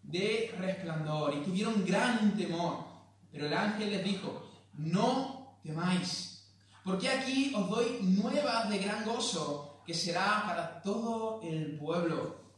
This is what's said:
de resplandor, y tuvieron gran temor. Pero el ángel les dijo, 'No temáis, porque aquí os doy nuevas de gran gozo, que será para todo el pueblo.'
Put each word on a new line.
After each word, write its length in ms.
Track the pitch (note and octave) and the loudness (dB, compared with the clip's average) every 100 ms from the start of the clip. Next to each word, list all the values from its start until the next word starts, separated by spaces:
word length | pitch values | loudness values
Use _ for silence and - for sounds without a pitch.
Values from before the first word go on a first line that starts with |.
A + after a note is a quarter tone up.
de 520 | - E3+ G#3 A3 - F3+ | -4 -2 0 0 -2 -2
resplandor, 760 | F#3 F3 E3+ D#3 D#3 D3+ D3 | -4 -4 -4 -4 -2 0 0
y 100 | C#3+ | 0
tuvieron 400 | F#3 F3+ A#3 G#3+ F3 | -2 0 2 2 4
gran 500 | F#3+ A#3+ A3+ G#3 F3+ | 4 4 6 4 4
temor. 480 | E3 E3 E3+ C3+ - - - _ - | 0 0 0 -2 -8 -16 -20 _ -18
Pero 160 | D3 D3 | -6 -2
el 80 | |
ángel 360 | F#3+ G#3 G#3 G#3 | 2 2 0 0
les 140 | F3 | 0
dijo, 460 | G3 F#3+ - - - - - | 0 -2 -4 -8 -12 -18 -18
'No 840 | C#3+ D#3+ F#3 A#3+ C4+ - - - - | -6 0 4 4 2 -2 -8 -16 -16
temáis, 840 | D3+ D#3+ F3+ F#3 - - - - - - - - | -8 -2 2 2 0 -4 -8 -12 -20 -20 -20 -12
porque 260 | F#3 G3 B3+ | -4 0 2
aquí 440 | C4 C4 C4+ C#4 | 0 2 2 2
os 140 | G#3+ F3+ | 2 0
doy 300 | A3+ A#3 - | 2 2 2
nuevas 680 | F#3+ F#3+ B3 C#4+ C4 A3+ G3+ | 4 4 4 2 2 2 0
de 100 | G3+ | 0
gran 260 | F#3+ A3 | 0 -2
gozo, 800 | A3 A3+ - E3+ D3 C#3+ - - - | -2 -2 -2 -2 -2 -4 -8 -16 -8
que 80 | |
será 500 | D#3+ F3 E3+ G3 G#3+ - | -4 -2 2 2 2 0
para 340 | E3+ E3 - | -4 -4 -6
todo 580 | G3 A3+ A3+ A3+ A3 A3 | -4 -2 -2 -2 -2 -4
el 360 | E3+ D#3+ D3 C#3+ | -4 -4 -4 -6
pueblo.' 640 | D3+ E3+ E3 D3+ - - - | -2 0 0 0 -4 -8 -18